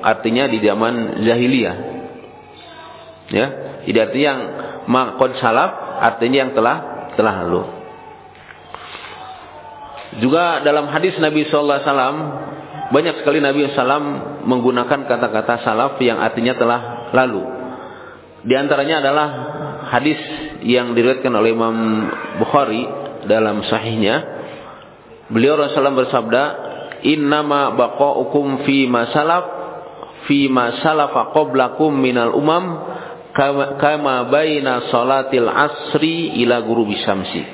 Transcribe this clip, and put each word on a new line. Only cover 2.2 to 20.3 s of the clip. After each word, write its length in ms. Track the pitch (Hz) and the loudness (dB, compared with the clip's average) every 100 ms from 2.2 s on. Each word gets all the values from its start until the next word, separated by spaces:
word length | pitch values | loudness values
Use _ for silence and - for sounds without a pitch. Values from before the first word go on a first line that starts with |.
| - - - - - - - - - - - | -18 -20 -20 -20 -20 -20 -20 -20 -20 -20 -2
Ya, 140 | - 131 143 - - - | 0 0 -2 -12 -10 0
jadi 80 | 107 110 | 2 2
artinya 200 | 127 147 | 2 0
yang 120 | 135 113 - - - - | 0 -6 -10 -10 -10 0
ma 320 | 123 123 - | 2 2 2
qad 240 | 131 127 | 0 2
salaf 300 | 123 117 180 - - - 113 | 2 4 2 -2 -10 0 0
artinya 320 | 117 117 135 127 | 2 2 2 2
yang 80 | |
telah, 240 | 117 113 160 - - - - | 2 2 0 -4 -12 -8 0
telah 160 | 107 95 | 0 2
lalu. 220 | 87 90 - - - - - - - - - - - - - - - 784 762 740 - - - - - - - - | -2 -2 -2 -12 -16 -18 -20 -20 -20 -20 -20 -20 -20 -18 -16 -16 -16 -16 -16 -18 -18 -20 -20 -18 -18 -18 -16 -4
Juga 400 | 120 156 175 156 | 2 2 2 2
dalam 240 | 147 147 143 | 2 2 2
hadis 240 | 156 185 180 | 0 0 0
Nabi 320 | 156 151 151 | 0 2 2
sallallahu 320 | 151 147 139 | 2 2 0
alaihi 80 | 143 | 2
wasallam, 280 | 139 131 151 151 143 - - - - - | 2 0 -2 -8 -8 -12 -14 -14 -12 0
banyak 220 | 135 165 143 151 | 0 0 -2 0
sekali 160 | 151 | 2
Nabi 240 | 143 139 143 | 2 2 0
sallallahu 80 | |
alaihi 80 | 135 | 2
wasallam 240 | 123 143 147 139 - - - | 2 0 0 -6 -8 -8 0
menggunakan 540 | 127 120 123 120 139 127 | 2 2 2 2 0 0
kata-kata 560 | 120 117 107 110 117 120 | 0 0 0 0 0 0
salaf 320 | 110 135 - | 0 0 2
yang 240 | 120 107 | 0 2
artinya 320 | 113 117 120 | 0 0 -2
telah 280 | 127 117 120 117 - - | 2 2 2 -2 -10 -2
lalu. 320 | 123 127 104 - - - - - - - - - - 113 | 2 2 0 -6 -8 -10 -12 -16 -18 -20 -20 -20 -12 0
Di 80 | |
antaranya 480 | 131 143 143 143 160 | 2 2 2 2 2
adalah 260 | 139 147 151 131 - - 147 - - | 2 2 0 -4 -8 -8 -8 -10 0
hadis 320 | 123 143 151 - | 2 2 -2 -6